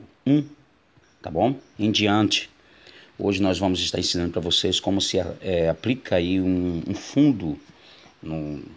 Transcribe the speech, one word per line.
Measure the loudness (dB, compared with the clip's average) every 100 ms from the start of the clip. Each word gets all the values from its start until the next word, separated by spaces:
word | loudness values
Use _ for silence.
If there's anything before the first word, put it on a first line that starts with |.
| -12 _ 2
um, | 2 0 -10 _ _ _ _ _ _
tá | -6
bom? | 0 0 0 -8 -2
Em | 0
diante, | 2 2 4 2 0 -4 _ _ -20 -20 -20 -20 -4
hoje | -2 0
nós | 0 2
vamos | 0 0
estar | -2 -2
ensinando | -2 -2 -2
pra | -2
vocês | -2 0 0 0
como | 0 0
se, | 0 -2 -2 -6
é, | -2 2 2
aplica | 0 -2 -4 0 0
aí | 2 2
um, | 2 2 0 -2 -4
um | -8
fundo | -2 4 4 4 -2 -6 -10 -20 -20 -20 -20 -16
no | -8 -6 -6 -8 -12